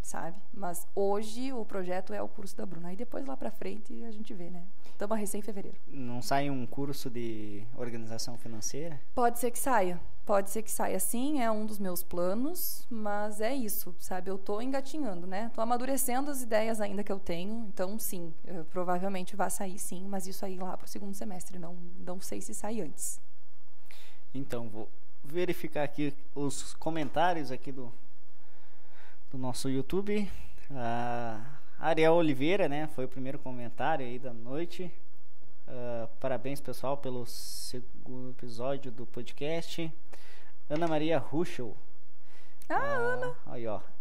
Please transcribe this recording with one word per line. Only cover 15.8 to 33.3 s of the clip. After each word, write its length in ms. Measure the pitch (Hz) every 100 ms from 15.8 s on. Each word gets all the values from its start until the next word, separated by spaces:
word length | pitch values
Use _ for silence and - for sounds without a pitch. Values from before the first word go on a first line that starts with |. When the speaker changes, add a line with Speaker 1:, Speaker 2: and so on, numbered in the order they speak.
| 254 269 - 247 285
Speaker 1:
as 120 | 269
ideias 360 | 247 214 220 220
ainda 240 | 202 196
que 80 | 208
eu 60 | 196
tenho, 460 | - 170 185 226 220
então 300 | - 185 214
sim, 340 | - 190 170 156 -
eu 180 | 175 160
provavelmente 680 | 185 175 180 196 190 185 196
vai 140 | 190
sair 300 | - 196 185
sim, 260 | - 180 190
mas 200 | 196 185
isso 180 | 185 202
aí 100 | 190
lá 180 | 180 -
pro 100 | -
segundo 280 | 214 202 196
semestre, 420 | 226 180 - 185
não, 180 | 170 175 175 185 180
não 160 | 180
sei 200 | - 208
se 120 | 196
sai 260 | 220 208 226
antes. 400 | 156 - - - - - - - - - - - - - -
Speaker 2:
Então, 380 | 131 135 120 117
vou 180 | 104 104 - - -
verificar 600 | 139 170 180 165 160 151
aqui 300 | 143 - 147 139 - 139
os 400 | 143 131 - -
comentários 760 | - 160 143 - 170 170 131
aqui 200 | 127 -
do, 200 | 135 123 - - - - - - - - - - - - - -
do 60 | 131
nosso 280 | 131 123 135
YouTube. 640 | 135 131 180 202 208 202 - - - -
A 720 | 139 117 117 120 120 117 110 113 - - -
Ariel 340 | 151 160 160
Oliveira, 560 | 165 160 135 143 202 165
né, 160 | 143 156
foi 120 | - 127
o 40 |
primeiro 300 | 131 131